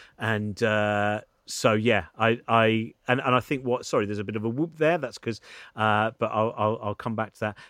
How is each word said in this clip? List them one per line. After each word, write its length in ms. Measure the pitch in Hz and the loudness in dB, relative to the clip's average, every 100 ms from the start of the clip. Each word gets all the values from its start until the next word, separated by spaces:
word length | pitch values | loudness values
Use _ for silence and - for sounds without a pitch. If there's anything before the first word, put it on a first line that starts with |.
| - - | -20 -6
And, 420 | 110 107 104 98 | -2 -2 -2 -2
uh, 600 | 113 107 104 104 104 107 - _ - | 0 2 2 2 0 -2 -8 _ -14
so, 260 | - 123 | 0 2
yeah, 320 | 110 113 104 90 - | 2 2 2 -2 0
I, 240 | 113 120 - | 0 0 2
I, 480 | 113 110 110 113 - - | 4 4 2 -2 -8 -2
and, 140 | 127 | 0
and 140 | 135 123 | 2 0
I 40 | |
think 240 | - 139 | 0 -4
what, 220 | 131 123 - | -2 -4 0
sorry, 220 | 139 101 | -2 0
there's 120 | 104 | -4
a 40 | |
bit 120 | 101 107 | -4 -4
of 80 | |
a 60 | 110 | -4
whoop 280 | 123 165 156 | -4 -6 0
there. 200 | 156 170 | 0 0
That's 220 | 131 - | -4 -6
'cause, 200 | 117 110 - - - - | -8 -8 -12 -20 -18 0
uh, 360 | 110 104 110 - | 2 2 0 -2
but 140 | 110 | -2
I'll, 200 | 110 113 120 | 0 -2 0
I'll, 220 | 107 117 | 0 0
I'll 140 | 107 101 | -4 -6
come 200 | 123 110 | -6 -6
back 180 | 107 - | -6 -4
to 40 | |
that. 160 | 107 104 | -6 -6